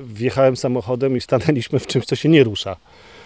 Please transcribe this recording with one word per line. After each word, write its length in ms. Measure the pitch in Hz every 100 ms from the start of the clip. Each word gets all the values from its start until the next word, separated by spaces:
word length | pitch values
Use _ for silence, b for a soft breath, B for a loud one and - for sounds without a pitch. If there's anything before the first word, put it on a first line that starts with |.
wjechałem 540 | 131 107 123 123 135 123
samochodem 600 | 131 123 104 127 135 127
i 40 |
stanęliśmy 580 | - 131 - 143 113 139
w 80 | -
czymś, 180 | 135 -
co 100 | -
się 140 | 151
nie 140 | 160
rusza. 320 | 120 98 98 92 B B B B